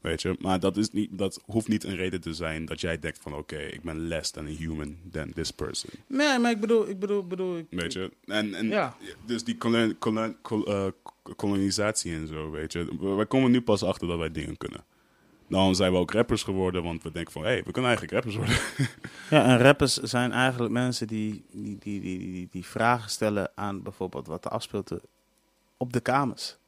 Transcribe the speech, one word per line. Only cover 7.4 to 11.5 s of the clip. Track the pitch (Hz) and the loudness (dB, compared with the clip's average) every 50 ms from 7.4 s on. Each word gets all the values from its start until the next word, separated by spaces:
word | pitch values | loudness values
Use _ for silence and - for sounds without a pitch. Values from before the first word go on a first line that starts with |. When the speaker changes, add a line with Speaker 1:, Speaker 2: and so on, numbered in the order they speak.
| 185 185 180 170 | -4 -4 -4 -6
Speaker 2:
ik, | 160 - | -8 -8
Speaker 1:
Weet | - 90 170 165 - | -6 -4 -4 -4 -4
je? | - 95 92 - _ _ | -4 -6 -6 -8 _ _
En, | - 101 107 107 104 95 | -4 -2 0 0 -2 -2
en | 82 110 113 | -2 -2 0
Speaker 2:
Ja. | 196 214 165 127 117 - - - 87 - 95 | 0 0 0 -2 -4 -12 -16 -18 -16 -16 -6
Speaker 1:
dus | 110 120 113 117 | -6 -4 -4 -2
die | 120 113 117 | -4 -4 -2
kolon-, | - 117 117 117 117 113 - - | 2 2 4 4 4 2 0 0
kolon-, | - 117 110 110 113 113 - - | -2 0 0 0 -2 -4 -6 -10
kol-, | _ - 117 107 104 - | _ -4 -2 -2 0 0
eh, | 104 98 98 95 92 _ _ | 0 0 0 -2 -4 _ _
k-, | - _ _ _ 95 - | -20 _ _ _ -16 -10
kolonisatie | - - 101 | -4 -2 0